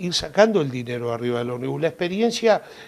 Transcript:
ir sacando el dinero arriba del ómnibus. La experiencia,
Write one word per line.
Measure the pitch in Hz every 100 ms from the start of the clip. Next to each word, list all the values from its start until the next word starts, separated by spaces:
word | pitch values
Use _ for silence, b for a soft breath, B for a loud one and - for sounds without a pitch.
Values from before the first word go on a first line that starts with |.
ir | 175
sacando | 170 160 143 220 202
el | 143
dinero | 123 120 123 120
arriba | 117 120 120
del | 120
ómnibus. | 123 131 139
La | 160
experiencia, | - 175 190 226 233 226 196 B B